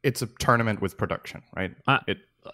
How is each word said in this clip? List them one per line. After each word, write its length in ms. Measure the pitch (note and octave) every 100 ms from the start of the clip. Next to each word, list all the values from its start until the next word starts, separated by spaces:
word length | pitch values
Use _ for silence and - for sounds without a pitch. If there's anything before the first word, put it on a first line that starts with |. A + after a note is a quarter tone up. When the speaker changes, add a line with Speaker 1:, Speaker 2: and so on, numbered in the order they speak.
Speaker 1:
it's 180 | C#3 B2+
a 60 | A#2
tournament 520 | - - A#2 A2+ G2+
with 160 | G2 -
production, 440 | G2 - - - - -
right? 180 | F#2 - -
Speaker 2:
Uh, 120 | C#3 -
Speaker 1:
It 120 | F#2+ _ _ -